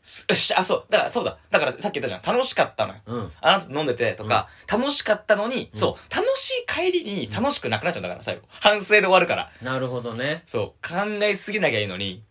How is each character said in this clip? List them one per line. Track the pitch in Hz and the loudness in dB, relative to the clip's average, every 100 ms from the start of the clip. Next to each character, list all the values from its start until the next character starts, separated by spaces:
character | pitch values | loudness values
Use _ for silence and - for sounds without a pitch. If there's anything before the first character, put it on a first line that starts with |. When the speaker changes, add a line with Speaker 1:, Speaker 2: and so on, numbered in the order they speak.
Speaker 1:
す、 | - - - | -4 -4 2
よ | |
っ | 196 | 4
し | - | 4
ゃ、 | - | 2
あ、 | |
そ | 185 180 | 2 0
う。 | - | 2
だ | 202 | 2
か | |
ら、 | 127 | 2
そ | 240 | -2
う | |
だ。 | - - _ | -4 -8 _
だ | 175 | 0
か | 139 | 2
ら | |
さ | 123 - | -2 -4
っ | |
き | 147 | -4
言 | |
っ | |
た | 127 | -6
じ | |
ゃ | - | -4
ん。 | |
楽 | 160 240 | 0 0
し | 262 | 2
か | 190 | 2
っ | 143 | 0
た | - 101 | 0 -4
の | |
よ。 | 101 107 | -6 -10
Speaker 2:
う | 120 | -8
ん。 | 92 - | -8 0
Speaker 1:
あ | 156 | 2
な | 196 | 2
た | - | 0
と | |
飲 | 139 | -4
ん | 147 | -2
で | |
て | - 113 | 0 -2
と | 95 | -4
か、 | 107 113 - - - | 0 0 -2 -16 -4
Speaker 2:
う | 208 | -2
ん。 | |
Speaker 1:
楽 | 277 | 2
し | 285 | 0
か | - | 2
っ | 208 | -2
た | - 202 | 2 0
の | 220 | 2
に、 | 254 - | -4 -6
Speaker 2:
う | 107 | -2
ん。 | |
Speaker 1:
そ | 156 - | -2 -2
う。 | - | -6
楽 | - 466 523 | -2 0 2
し | - | 0
い | 523 480 | -2 -4
帰 | - 370 | -2 0
り | 359 | 0
に | 214 202 110 | -2 -6 -4
楽 | 104 269 | -2 0
し | - | -2
く | 123 | -2
な | 107 | -2
く | |
な | 170 | -2
っ | |
ち | 110 | -4
ゃ | |
う | |
ん | |
だ | 90 | -8
か | 87 | -8
ら、 | |
最 | - 90 | -8 -10
後。 | _ | _
反 | - 208 208 | 2 4 4
省 | 190 | 4
で | 208 | 4
終 | 190 | 6
わ | 185 | 4
る | 165 | 4
か | 92 | 0
ら。 | - - | -4 -10
Speaker 2:
な | 123 131 | -4 -4
る | 127 | -2
ほ | 123 | -4
ど | 123 | -6
ね。 | 113 139 165 - | -4 -4 -4 -6
Speaker 1:
そ | 120 98 _ | -4 -4 _
う。 | - | -6
考 | 175 208 208 | -4 -4 0
え | 208 196 | 0 0
す | - | -4
ぎ | 208 | 0
な | 160 | 0
き | 113 | 0
ゃ | |
い | |
い | 101 | -4
の | 92 | -4
に。 | 98 92 - | -6 -8 -18